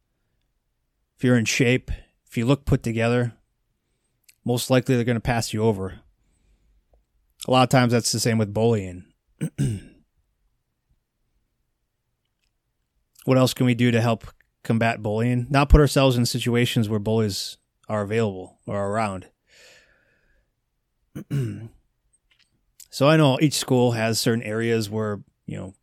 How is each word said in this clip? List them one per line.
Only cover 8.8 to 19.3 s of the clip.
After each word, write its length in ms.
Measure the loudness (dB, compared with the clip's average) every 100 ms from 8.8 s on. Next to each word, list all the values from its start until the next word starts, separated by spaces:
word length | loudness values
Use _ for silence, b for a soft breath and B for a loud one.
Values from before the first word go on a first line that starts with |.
| -4 -14 -20 _ _ _
<clears throat> 520 | -12 -6 -6 -6 -12 _ _ _ _ _ _ _ _ _ _ _ _ _ _ _ _ _ _ _ _ _ _ _ _ _ _ _ _ _ _ _ _ _
What 140 | 0 2
else 160 | 2
can 120 | 2 0
we 80 |
do 160 | 2 2
to 100 | 2
help 240 | 0 -2 -6 _ _ _
combat 400 | -4 0 0 -2
bullying? 460 | -4 -2 0 -2 0
Not 180 | 0 8
put 120 | 8
ourselves 360 | 8 4 2 2
in 100 | -2
situations 600 | -2 -2 0 0 0 -2
where 120 | -2
bullies 580 | -2 0 -2 -4 -10 -14 _ _ -8
are 140 | -6
available 580 | -2 -2 -2 -4 -16 _ -8
or 200 | -6 -4
around. 420 | -2 -4 -6 -14